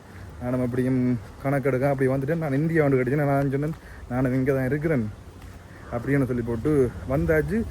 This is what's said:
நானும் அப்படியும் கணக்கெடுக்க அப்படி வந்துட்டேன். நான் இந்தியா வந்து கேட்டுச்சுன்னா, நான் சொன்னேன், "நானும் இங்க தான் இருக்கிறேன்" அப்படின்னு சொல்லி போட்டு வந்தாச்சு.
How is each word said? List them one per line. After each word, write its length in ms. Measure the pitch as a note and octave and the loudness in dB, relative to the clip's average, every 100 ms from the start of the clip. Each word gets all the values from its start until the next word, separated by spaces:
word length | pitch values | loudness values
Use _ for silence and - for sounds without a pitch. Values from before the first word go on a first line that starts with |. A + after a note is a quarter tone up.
| - - - - | -10 -18 -16 -8
நானும் 180 | B2 B2+ | -4 -2
அப்படியும் 580 | B2+ B2 B2+ C3 B2 A#2+ - - | 0 0 2 2 2 0 -6 -6
கணக்கெடுக்க 460 | C#3 C#3 C3+ B2+ C#3 | -2 0 2 2 0
அப்படி 200 | C3+ C3 | 2 2
வந்துட்டேன். 280 | C3+ C3+ E3+ | 2 0 -2
நான் 160 | D#3 | 0
இந்தியா 300 | C3+ E3 E3 | 0 2 4
வந்து 140 | C#3+ C3 | 4 4
கேட்டுச்சுன்னா, 280 | B2 D3 C#3+ | 2 2 2
நான் 260 | C#3 C#3 | 2 2
சொன்னேன், 220 | C3+ D3+ D#3+ - - - | 0 -2 -6 -12 -18 -6
"நானும் 240 | B2 C3 | 0 2
இங்க 200 | C3 C3 | 2 2
தான் 120 | C3+ B2+ | 2 0
இருக்கிறேன்" 460 | D3 D#3+ C#3+ G#2+ - - - - - - - - | 0 0 0 -2 -8 -18 -18 -18 -20 -20 -20 -10
அப்படின்னு 360 | A#2+ A#2 C#3 B2 | -8 0 0 2
சொல்லி 140 | B2 | -2
போட்டு 500 | A#2 A2+ D3 D3+ B2 - - | -2 -2 2 4 2 0 -2
வந்தாச்சு. 540 | C#3 E3 D#3 D3 G#3+ A3 | 0 2 2 2 -2 -2